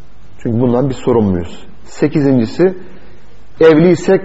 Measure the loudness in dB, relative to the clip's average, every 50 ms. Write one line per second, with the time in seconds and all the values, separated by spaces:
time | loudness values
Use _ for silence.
0 | -14 -14 -14 -14 -12 -12 -10 -6 -4 -2 0 2 2 2 2 2 0 0 -2 -2
1 | 0 2 2 2 2 2 0 -2 -4 -6 -10 -12 -14 -14 -14 -14 -14 -10 -6 -2
2 | -2 0 0 2 2 2 2 2 0 0 0 0 0 0 0 -2 -12 -14 -14 -14
3 | -14 -14 -14 -14 -14 -14 -14 -14 -14 -8 0 4 6 6 8 6 6 4 4 2
4 | 2 2 2 2